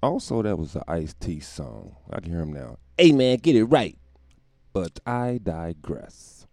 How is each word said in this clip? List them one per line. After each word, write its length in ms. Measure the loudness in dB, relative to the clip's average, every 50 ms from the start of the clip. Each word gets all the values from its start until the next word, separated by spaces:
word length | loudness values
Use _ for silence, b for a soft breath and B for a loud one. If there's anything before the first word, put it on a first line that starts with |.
Also, 400 | 0 0 -2 -2 -4 -4 -4 -2
that 160 | 0 -2 -2
was 180 | -4 -4 -6 -8
an 80 | -10 -8
Ice-T 540 | -6 -6 -6 -6 -8 -10 -10 -8 -8 -8 -8
song. 540 | -10 -14 -14 -14 -14 -14 -14 -16 -18 -18 -20 -20 _ -12
I 120 | -12 -12
can 100 | -10 -8
hear 100 | -6 -6
him 120 | -6 -6 -8
now. 240 | -10 -12 -14 -16 -20 -20 _ 2
Hey, 140 | 6 8 8
man, 260 | 8 8 4 4 2
get 180 | 2 2 4 6
it 100 | 6 6
right. 320 | 6 4 2 2 -2 -8 _ _ _ _ _ _ _ _ _ _ _ _ _ _ _
But 280 | _ -4 -4 -4 _ -12 _
I 340 | -6 -4 -2 -2 -2 -4 -4 -6
digress. 1040 | -6 -6 -6 -8 -8 -10 -10 -8 -10 -10 -10 -10 -20 -20 -20 -20 -20 -20 -20 -20 -20